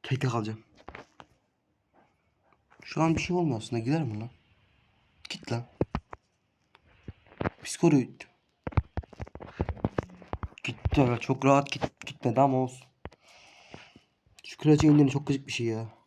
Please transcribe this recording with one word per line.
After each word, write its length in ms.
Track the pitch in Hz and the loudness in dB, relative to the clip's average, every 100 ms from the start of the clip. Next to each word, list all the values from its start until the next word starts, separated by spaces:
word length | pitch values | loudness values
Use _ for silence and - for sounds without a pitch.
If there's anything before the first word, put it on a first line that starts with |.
tek 180 | - 127 | -4 -2
tek 140 | 131 117 | -2 -2
alacağım. 280 | 107 110 _ _ - - - _ - _ _ _ _ _ _ _ _ _ _ _ _ _ _ _ | -6 -10 _ _ -20 -20 -20 _ -20 _ _ _ _ _ _ _ _ _ _ _ _ _ _ _
Şu 180 | - - | -10 -2
an 140 | 160 156 | 0 0
bir 60 | |
şey 140 | - 180 | -2 -2
olmuyor 220 | 165 113 | -2 -4
aslında. 220 | - 117 | -4 -6
Gider 240 | 113 160 | -2 -2
mi 160 | 135 104 | -2 -6
lan? 100 | 120 _ _ _ _ _ _ _ _ _ - | -10 _ _ _ _ _ _ _ _ _ -16
Git 180 | - - | -16 -8
lan. 140 | 117 120 _ - - _ - _ _ _ _ _ _ _ _ - - _ - - - | -8 -8 _ -4 -4 _ -20 _ _ _ _ _ _ _ _ -20 -20 _ -8 -8 -8
Psikoru. 360 | - - 170 147 117 - - _ _ _ - - - - - - - - - - - - - - - - - - - - | -14 2 4 4 2 -10 -20 _ _ _ -2 -2 -2 -10 -10 -14 -14 -14 -18 -8 -8 -4 -4 -4 -8 -20 -12 -10 -10 -10
Gitti 380 | - 113 - - | -10 -4 0 4
öyle. 180 | 127 120 | 4 2
Çok 260 | - 135 135 | -2 0 4
rahat 260 | 139 139 | 4 2
git-, 340 | - - _ - | -6 -8 _ -18
gitmedi 360 | - 127 117 | -4 -2 2
ama 160 | 139 131 | 4 2
olsun. 300 | 127 - - _ - _ _ - - - - - - - _ _ _ - | -2 -8 -20 _ -20 _ _ -20 -20 -20 -20 -20 -20 -20 _ _ _ -20
Şu 140 | - - | -20 -2
kraliçe 300 | 151 147 156 | 4 6 8
indiğinde 240 | 147 143 | 8 6
çok 160 | 139 143 | 2 -2
gıcık 200 | 139 - | -4 -4
bir 40 | |
şey 160 | - 117 | -4 -4
ya. 200 | 110 113 - | -4 -8 -14